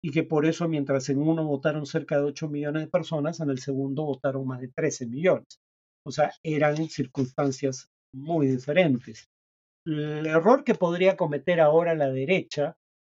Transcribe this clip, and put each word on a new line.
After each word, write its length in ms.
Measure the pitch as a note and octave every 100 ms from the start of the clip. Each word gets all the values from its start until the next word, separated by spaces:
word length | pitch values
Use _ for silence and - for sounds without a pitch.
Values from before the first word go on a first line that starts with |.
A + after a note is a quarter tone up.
y 80 | D#3+
que 120 | D#3
por 240 | C#3+ D#3 D#3+
eso, 220 | D#3 E3
mientras 400 | D#3 C#3 C3+ C3+
en 100 | C#3
uno 260 | D#3 E3
votaron 400 | D#3 C#3 D#3 D3+ C#3+
cerca 320 | E3 C#3+ C#3+
de 60 |
ocho 240 | C#3+ C#3+ D#3+
millones 360 | D3 D3 D#3
de 60 | D#3
personas, 500 | F3+ D#3+ D#3 D3+ E3
en 100 | D3
el 80 | C3
segundo 460 | C#3 C3+ C#3 C3+
votaron 420 | D3+ C3 C#3 C3+ C3
más 140 | B2+
de 80 | C3
trece 380 | - D#3 - A#2+
millones. 520 | C3 F3+ B2+ - - _ _ _ _ C#3+
O 60 |
sea, 200 | D3+ D3 -
eran 320 | D#3+ D3+ D3 D3+ D#3+
circunstancias 1000 | - C3 C#3+ C3 - C#3+ C3 C#3 C3 - _ _
muy 320 | C3 D3+ E3 C3+
diferentes. 800 | B2+ D3 D#3+ E3+ A#2+ - A2 - _ _ _ _ _ E3
El 400 | D3+ D3+ D3+ D#3
error 380 | D#3+ F#3 C4+
que 100 | B3+
podría 420 | F3+ E3+ F3 F#3 F#3
cometer 440 | D#3+ C#3+ F3 D#3+
ahora 340 | D3+ D#3+ E3+
la 160 | D#3+ C#3
derecha, 640 | C3 C3+ F#3 - D3+ D3 - _ _